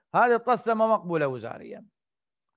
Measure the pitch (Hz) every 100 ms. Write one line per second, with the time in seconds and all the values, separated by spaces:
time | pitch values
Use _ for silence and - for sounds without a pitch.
0 | _ 175 247 233 233 233 226 226 220 214
1 | 175 165 143 127 113 - - - - _
2 | _ _ _ _ _